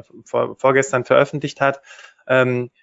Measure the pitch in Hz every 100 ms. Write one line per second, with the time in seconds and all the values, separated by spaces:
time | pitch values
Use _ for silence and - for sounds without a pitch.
0 | 117 - - 120 120 107 135 135 131 127
1 | 123 127 139 147 143 - 139 139 - -
2 | - _ - 131 127 123 123 _